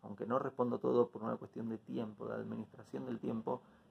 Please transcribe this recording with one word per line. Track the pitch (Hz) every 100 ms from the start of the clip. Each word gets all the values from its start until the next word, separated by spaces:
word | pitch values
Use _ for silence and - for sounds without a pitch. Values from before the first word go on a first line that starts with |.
aunque | 107 101 107
no | 127
respondo | 139 - 123 117
todo | 127 123 120
por | 110
una | 110 117
cuestión | - - 113
de | 110
tiempo, | - 127 110 107 113
de | 113
administración | 110 113 107 - 113 131 131
del | 117
tiempo, | - 113 110 127 - - -